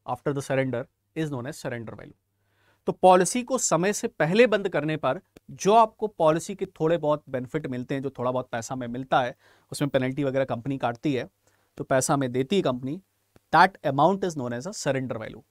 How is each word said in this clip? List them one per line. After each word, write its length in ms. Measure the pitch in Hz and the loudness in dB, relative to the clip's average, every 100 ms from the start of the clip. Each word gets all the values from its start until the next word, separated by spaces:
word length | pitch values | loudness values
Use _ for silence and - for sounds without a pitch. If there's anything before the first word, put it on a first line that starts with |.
| - | -10
after 240 | 127 - | -6 -4
the 100 | 139 135 | -4 -2
surrender 360 | 135 131 120 135 _ _ - | 0 0 -2 -8 _ _ -6
is 160 | 156 | -6
known 140 | 135 120 | -6 -8
as 80 | 123 | -10
surrender 320 | 147 120 113 | -8 -8 -10
value। 240 | 113 - - _ _ _ _ _ _ - | -16 -18 -20 _ _ _ _ _ _ -6
तो 60 | |
पॉलिसी 500 | 180 185 185 180 247 | 4 8 8 6 0
को 160 | 240 254 | -2 -2
समय 340 | - 165 185 | 0 0 0
से 160 | 208 226 | -2 -4
पहले 380 | - 156 202 247 | -2 2 6 6
बंद 220 | 202 202 | 4 0
करने 280 | 170 151 156 | -2 -2 -2
पर 240 | 131 151 - - - | -2 -4 -6 -20 -20
जो 240 | 139 180 | -4 4
आपको 320 | 226 220 - 214 | 6 6 2 -6
पॉलिसी 480 | - 156 160 160 | 0 2 2 -2
के 120 | 196 185 | -8 -8
थोड़े 320 | - 160 170 | -2 0 2
बहुत 240 | 156 151 - | 0 -2 -4
बेनिफिट 380 | 135 123 156 151 | -8 -6 -6 -6
मिलते 280 | 127 123 | -6 -6
हैं, 80 | 139 | -6
जो 80 | 135 | -6
थोड़ा 200 | - 123 | -4 -4
बहुत 180 | 127 127 | -2 -4
पैसा 260 | 120 113 | -8 -8
हमें 140 | 131 120 | -8 -8
मिलता 320 | 120 131 156 | -8 0 0
है, 160 | 123 - _ _ - | 0 -4 _ _ -14
उसमें 160 | - 143 | -6 0
पेनल्टी 360 | 139 127 131 | 0 0 -2
वगैरह 200 | 139 131 | -2 0
कंपनी 340 | 131 120 127 135 | -2 -4 -6 -4
काटती 360 | 123 117 160 | -4 -4 -2
है, 160 | 131 147 _ _ _ _ - | -2 -4 _ _ _ _ -12
तो 80 | |
पैसा 300 | 147 135 131 | 0 0 2
हमें 180 | 147 131 | 0 0
देती 240 | 123 135 196 | -2 0 0
है 60 | |
कंपनी, 400 | 151 127 131 170 - _ _ _ _ | 0 -2 -6 -10 -12 _ _ _ _
that 240 | 156 185 - | 6 6 4
amount 420 | 156 135 156 196 | -4 2 2 2
is 100 | 190 151 | -4 -6
known 220 | 123 120 | -6 -6
as 60 | 165 | -10
a 60 | |
surrender 460 | 214 151 135 127 117 | -8 -4 -2 -4 -8
value। 220 | 110 110 - | -10 -14 -20